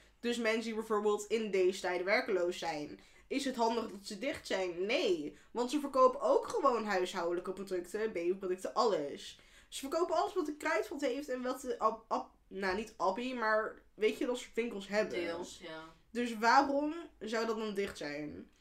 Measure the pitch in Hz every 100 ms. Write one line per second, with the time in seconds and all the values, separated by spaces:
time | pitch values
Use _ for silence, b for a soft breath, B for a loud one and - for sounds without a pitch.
0 | B _ 233 233 220 226 226 220 220 208
1 | 208 208 - 226 214 190 180 190 180 180
2 | 180 233 262 185 175 185 165 151 147 -
3 | B B B 269 269 226 233 233 214 196
4 | - 202 269 330 - 196 185 170 196 285
5 | 285 339 143 B B 220 247 302 277 262
6 | 254 254 220 466 - 466 285 233 214 190
7 | 180 190 170 175 190 185 190 180 175 208
8 | 220 185 170 190 185 185 - - 226 170
9 | 143 196 - - B B B - 269 330
10 | 349 320 415 359 - - - 339 - 285
11 | 277 262 294 254 247 269 254 233 - 214
12 | - 247 - - _ 190 196 196 220 -
13 | 175 247 254 247 220 214 214 - - -
14 | 214 - 254 240 - - 240 202 196 208
15 | 185 127 170 170 180 - 165 160 160 -
16 | _ 233 240 220 233 269 277 277 302 339
17 | 330 - 220 226 226 220 220 196 196 -
18 | 147 147 151 170 - b